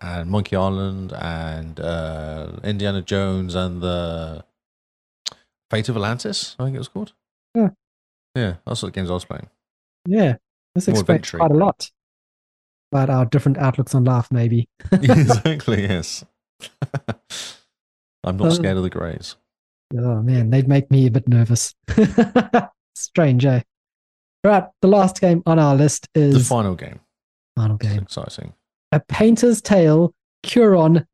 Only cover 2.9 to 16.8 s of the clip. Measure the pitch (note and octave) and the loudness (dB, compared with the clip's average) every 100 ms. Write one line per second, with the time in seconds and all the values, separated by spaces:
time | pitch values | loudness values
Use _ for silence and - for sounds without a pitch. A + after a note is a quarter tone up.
2.9 | G2 - G2 G2 F#2+ F2+ F2+ F#2 F2 F2+ | -6 -4 -4 -2 -4 -4 -6 -6 -6 -6
3.9 | F2 E2+ E2 D#2+ D#2+ - _ _ _ _ | -6 -6 -8 -10 -14 -20 _ _ _ _
4.9 | _ _ _ - _ _ _ - G#2+ G#2+ | _ _ _ -18 _ _ _ -6 -6 -4
5.9 | A2+ G#2 A#2+ G#3 G3 - - C3 B2+ C3 | -4 -4 -6 -8 -8 -10 -8 -8 -8 -12
6.9 | G3 G#3+ _ _ _ _ A#3 G3 - _ | -12 -12 _ _ _ _ -2 -2 -4 _
7.9 | _ _ _ _ B2+ G2+ E2+ - A#2 G2 | _ _ _ _ -4 -4 -6 -8 -8 -8
8.9 | F#2+ F2+ F2+ - - - _ _ _ _ | -6 -6 -6 -8 -14 -16 _ _ _ _
9.9 | _ F3 G#3+ D#3 A#2+ _ _ _ F3+ - | _ -2 0 0 -2 _ _ _ -4 0
10.9 | A2 F3+ D#3+ - - D#3+ D3+ G3 - - | 0 2 0 -2 -2 2 4 2 -2 -12
11.9 | _ _ _ _ _ _ _ _ _ - | _ _ _ _ _ _ _ _ _ -6
12.9 | C#3 C3+ C3 B2 D3 C#3+ C#3 C3+ C#3 B2 | -2 0 0 0 0 0 0 0 -2 -2
13.9 | C3 B2 B2 - B2 A#2 A#2 - _ - | 2 2 0 0 0 0 0 -2 _ -2
14.9 | F#3+ C#3+ E3 A#2 A2+ D#3+ D3 - G2+ G2 | 2 4 4 4 2 0 -4 -2 -2 -2
15.9 | F2 - - - _ _ _ - - | -4 -6 -12 -16 _ _ _ -18 -12